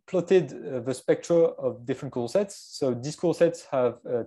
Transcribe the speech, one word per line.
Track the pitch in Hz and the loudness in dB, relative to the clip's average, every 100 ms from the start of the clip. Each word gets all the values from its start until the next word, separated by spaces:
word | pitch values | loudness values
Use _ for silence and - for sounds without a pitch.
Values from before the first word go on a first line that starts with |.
| - | -4
plotted, | 185 170 190 139 | -2 4 4 4
uh, | - - 127 | -4 -8 -6
the | 117 | -4
spectra | 127 - 160 - 170 | -2 0 0 2 4
of | 165 - 131 113 120 | 4 2 -4 -4 -6
different | 131 139 | -6 -6
causal | 131 120 | -4 -2
sets. | 190 202 - | 0 -2 -6
So | - - 135 | -18 -4 -2
these | 120 139 - | -2 -4 -2
causal | 175 - | -2 2
sets | 170 165 - | 2 2 -4
have, | 135 123 117 - | 0 0 -2 -4
uh, | 123 | -4